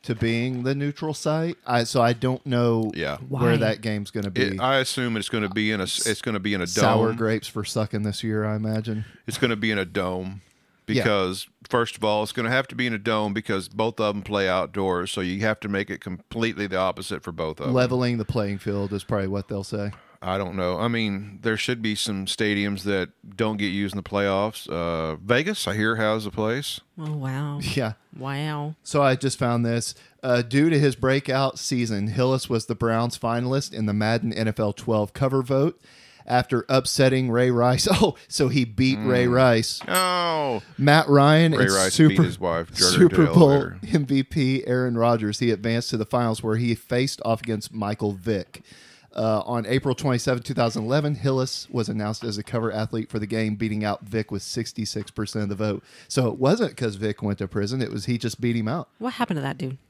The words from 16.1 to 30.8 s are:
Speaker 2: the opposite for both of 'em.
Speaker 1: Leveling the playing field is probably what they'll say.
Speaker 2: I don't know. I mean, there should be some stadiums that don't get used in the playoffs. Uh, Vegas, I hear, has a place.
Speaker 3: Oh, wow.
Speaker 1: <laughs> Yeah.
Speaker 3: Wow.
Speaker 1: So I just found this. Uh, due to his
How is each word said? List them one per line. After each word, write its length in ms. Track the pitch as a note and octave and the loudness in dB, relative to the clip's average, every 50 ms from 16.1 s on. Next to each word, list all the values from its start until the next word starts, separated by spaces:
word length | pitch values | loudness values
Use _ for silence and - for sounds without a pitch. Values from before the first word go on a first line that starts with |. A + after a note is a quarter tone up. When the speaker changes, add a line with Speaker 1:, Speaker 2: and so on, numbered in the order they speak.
| F#2 F2 _ _ - A#2 A2+ A#2 F2+ - G#2 | -12 -12 _ _ -4 -2 -2 -2 -2 -4 -6
Speaker 2:
the 80 | G2 F#2 | -4 -2
opposite 460 | F#2 F#2 F#2 F2 - F#2+ - G2+ D#2 - | 0 0 0 -2 -4 -8 -8 -8 -8 -8
for 80 | F#2+ | -10
both 300 | E2+ E2 E2 D#2 D#2 - | -8 -6 -6 -6 -6 -6
of 60 | - C3+ | -4 -2
'em. 40 | B2+ | 0
Speaker 1:
Leveling 440 | B2+ B2+ A#2+ B2+ B2 B2+ B2 A#2+ | 2 2 2 0 0 0 0 -2
the 80 | A#2 G#2 | -2 -4
playing 320 | - - B2 G#2 G2+ G2+ | -2 -2 -2 -2 -2 -4
field 340 | G2 - A2 G2+ G2+ G2 G2 | -6 -6 -4 -4 -4 -4 -4
is 140 | G#2 G2+ - | -6 -8 -4
probably 220 | - A#2 G#2 F#2+ F#2+ | -4 -2 -2 -2 -2
what 180 | G2 G2+ G2 | -4 -6 -6
they'll 160 | _ G#2+ G2+ F#2+ | _ -8 -8 -8
say. 280 | - - G#2 G2+ G#2 G2+ - - _ _ _ - | -6 -6 -6 -6 -6 -8 -12 -20 _ _ _ -6
Speaker 2:
I 120 | F#2 F#2 | -4 -2
don't 180 | G2 G2 F2+ F2+ | -2 -4 -4 -4
know. 240 | F#2+ F2+ F2+ F2+ D#2+ | -2 -2 -2 -2 0
I 80 | G#2+ | -2
mean, 520 | A#2+ A#2 A#2 A2 G#2 G2+ G2 G#2 G#2 G2+ - | -2 0 0 -2 -2 -4 -6 -8 -12 -16 -6
there 160 | - A#2 A2 | -2 -2 -2
should 240 | G#2+ - - B2+ A#2+ | -2 -2 -4 -4 -2
be 140 | A2 A2 G#2+ | -2 -4 -4
some 300 | G2 - A2+ G#2 F#2+ F#2+ | -2 -4 -4 -4 -4 -4
stadiums 560 | G2 - - A2+ G#2 G#2 G2+ G2+ G#2 G2+ F#2+ F2+ | -6 -4 -2 0 0 0 0 0 -2 -4 -4 -2
that 260 | G2+ G2+ F#2+ F2+ - _ _ - - G2 | -2 0 0 -2 -4 _ _ -20 -20 -4
don't 220 | - A2+ G#2+ A2 | -2 -2 -2 0
get 100 | G2+ G#2 G2 F2+ | -2 -2 -2 -2
used 200 | G2 G2+ G2 F#2+ | -2 -2 -4 -4
in 40 | |
the 120 | G2+ F2+ - | -8 -8 -4
playoffs. 600 | G#2 G2+ G2+ G2 F#2+ F#2+ G2+ A2 A2 - - - | -2 0 0 2 2 0 0 -2 -4 -8 -10 -8
Uh, 480 | - E2+ E2+ E2+ E2+ D#2+ D#2+ D#2+ D#2 | -6 -4 -2 -2 -2 -2 -4 -4 -6
Vegas, 500 | D2+ F2 G2+ A#2+ B2+ D#3 F#3+ G#3+ - - | -8 -2 0 0 0 0 -2 -6 -4 -4
I 80 | - G2 | -4 -2
hear, 220 | G#2+ G#2+ A2 A2+ | 0 0 0 0
has 280 | A2 A2 G#2+ A2 A2+ G#2+ | 0 0 0 0 -2 -4
a 60 | G#2 | -6
place. 480 | F2+ A2 G#2+ G#2+ A#2 C3+ C#3+ - - - _ _ _ | -4 -4 -2 -2 -2 -4 -6 -8 -10 -12 _ _ _
Speaker 3:
Oh, 140 | - D#3 D3+ D3+ | -12 -8 -8 -6
wow. 420 | D3 C3+ C3 C3 C#3 D3 D3 C#3+ C#3+ C#3 | -6 -6 -6 -6 -6 -6 -6 -6 -6 -6
Speaker 1:
<laughs> 100 | - - | -4 -4
Yeah. 180 | C#3 B2 A2 G#2+ _ _ _ - | -2 -4 -4 -6 _ _ _ -16
Speaker 3:
Wow. 580 | - B2+ C3+ C#3 C#3 D3 D3+ D3+ D3 D3 D3+ D#3 _ _ | -12 -10 -8 -6 -6 -6 -6 -6 -6 -8 -8 -10 _ _
Speaker 1:
So 180 | - - D3 C#3+ | -2 2 4 4
I 120 | C3+ C3 | 4 4
just 200 | C3 - C3+ - | 2 0 -4 -2
found 280 | - C3 A#2+ A#2+ A#2+ A#2 | 0 -2 0 0 2 2
this. 300 | A#2 A#2 A#2 A#2 - - - - _ _ _ | 0 0 0 -2 -4 -10 -14 -20 _ _ _
Uh, 200 | - C3 B2 A#2+ | 0 2 2 2
due 280 | A#2+ A2+ B2 C#3 D3+ E3 | 2 2 2 4 4 4
to 100 | E3 | 4
his 160 | C#3+ | 4